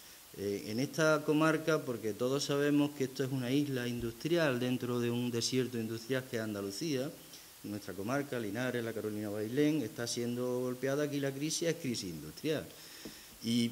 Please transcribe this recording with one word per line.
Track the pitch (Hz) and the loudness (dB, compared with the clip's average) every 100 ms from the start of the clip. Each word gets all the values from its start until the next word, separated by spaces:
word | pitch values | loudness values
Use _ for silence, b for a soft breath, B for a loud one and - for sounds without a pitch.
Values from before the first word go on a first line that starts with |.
| B B B - | B B B -6
Eh, | 101 101 196 | -2 -2 -2
en | 220 | -2
esta | 147 - 156 151 | 0 4 4 4
comarca, | 151 151 156 156 160 156 135 | 4 4 6 4 2 0 0
porque | 113 107 | -2 -2
todos | 101 123 143 139 | 0 2 2 0
sabemos | 143 147 147 143 143 | 2 4 4 4 2
que | |
esto | 127 131 | -4 -2
es | 131 | -2
una | 135 123 | 0 2
isla | 139 143 127 120 | 2 2 0 -2
industrial | 120 117 110 156 170 156 123 | -2 -4 -2 0 4 4 4
dentro | 127 127 120 123 | 2 0 0 2
de | 120 | 2
un | 120 123 | 2 0
desierto | 117 113 127 120 120 | 0 0 2 0 0
industrial | 110 113 - 131 131 | -2 -4 -2 -2 -2
que | 117 | -2
es | |
Andalucía. | 110 101 101 101 160 131 143 - B B B B | -2 -2 -4 -4 -2 0 -2 -6 B B B B
Nuestra | 104 101 - | -8 -6 -6
comarca, | 92 101 139 143 123 | -6 -2 0 0 -2
Linares, | 107 107 127 120 | -2 -2 0 0
la | 113 | -2
Carolina | 113 107 107 107 | -2 -4 -2 -4
Bailén, | 107 107 131 151 151 | -2 -2 2 4 4
está | 110 - 117 | 0 -4 -4
siendo | 123 120 120 123 123 | -2 -2 0 0 0
golpeada. | 127 123 135 139 | -2 -2 0 2
Aquí | 151 143 | 0 0
la | 135 | -2
crisis | 135 151 - 170 | -2 -2 0 0
es | 165 | 0
crisis | 135 110 95 | 0 -2 -4
industrial. | 80 76 - 147 143 - B B B B B B B | -6 -10 -6 -2 0 -2 B B B B B B B
Y, | 113 120 117 | 0 4 2